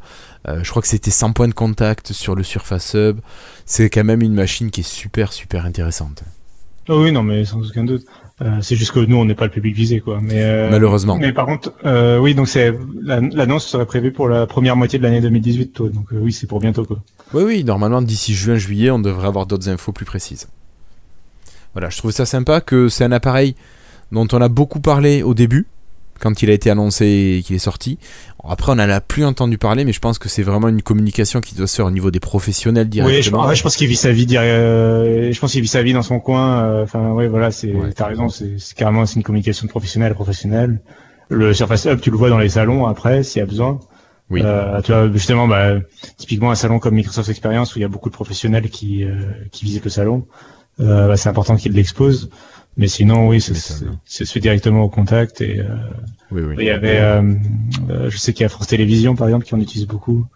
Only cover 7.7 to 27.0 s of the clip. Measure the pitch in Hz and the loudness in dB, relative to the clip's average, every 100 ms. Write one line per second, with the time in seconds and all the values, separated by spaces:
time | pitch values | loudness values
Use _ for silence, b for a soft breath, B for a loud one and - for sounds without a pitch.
7.7 | 117 120 127 - B B - 120 107 98 | -4 -2 -4 -8 B B -8 -4 -2 -2
8.7 | 117 110 127 113 123 110 104 107 107 107 | -2 0 2 4 4 2 0 -2 -2 -4
9.7 | 104 113 113 110 104 107 107 110 110 110 | 0 0 0 -4 -6 -2 0 0 2 2
10.7 | 107 107 104 101 - 139 123 131 151 - | 4 4 4 2 0 0 0 -2 -4 -8
11.7 | - 151 120 120 120 139 139 127 139 120 | -6 0 2 4 4 4 2 2 2 2
12.7 | 117 131 135 143 123 135 147 123 147 - | 0 -8 -10 -4 -2 0 0 0 0 -2
13.7 | 127 117 123 123 131 131 120 117 - 127 | -4 -2 -2 -2 -2 0 0 0 0 2
14.7 | 123 123 135 123 117 117 113 117 120 127 | 2 2 0 2 2 2 0 0 -2 -4
15.7 | - 110 104 101 110 117 110 104 104 110 | -4 -6 -4 -6 -4 -4 -4 -6 -2 -2
16.7 | 110 110 104 - _ - 143 208 214 127 | -2 -4 -6 -12 _ -6 -2 0 0 0
17.7 | 98 107 123 117 107 - 101 104 113 95 | 0 0 0 0 -2 -2 -2 0 0 0
18.7 | 104 123 123 101 92 95 98 95 98 95 | 0 2 2 0 -2 -2 -2 -2 -4 -4
19.7 | 92 - 101 104 95 - - - - - | -6 -6 -10 -8 -8 -10 -12 -16 -20 -20
20.7 | - - - - - - - b b b | -20 -20 -20 -20 -20 -20 -20 b b b
21.7 | 90 85 - 113 107 123 131 127 160 - | -10 -8 -6 -4 -2 -2 0 2 0 2
22.7 | 127 123 - 120 120 131 131 139 127 b | 4 4 4 2 2 2 2 2 -2 b
23.7 | b b b b 110 113 123 120 120 147 | b b b b -2 2 4 4 4 2
24.7 | 151 151 143 143 143 107 113 117 131 214 | 2 2 4 4 4 2 4 4 4 0
25.7 | - - - - - 110 107 104 104 113 | -8 -18 -16 -16 -6 -2 0 4 4 4
26.7 | 104 104 - | 2 2 2